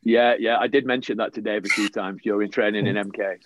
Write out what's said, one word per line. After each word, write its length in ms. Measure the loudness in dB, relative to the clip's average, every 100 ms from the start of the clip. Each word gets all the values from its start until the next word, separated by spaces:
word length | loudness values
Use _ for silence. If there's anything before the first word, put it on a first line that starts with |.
Yeah, 320 | 4 4 6 4
yeah, 200 | 2 0
I 80 | 2
did 160 | 2
mention 320 | 2 -2 -2 -4
that 140 | -4
to 60 | -4
Dave 220 | -4 -4
a 40 | -4
few 200 | -4 -2
times 320 | -4 -6 -6
during 260 | -2 0 0
training 360 | 0 0 2 -2
in 100 | -2
M 120 | -4
K, 260 | -6 -6 -6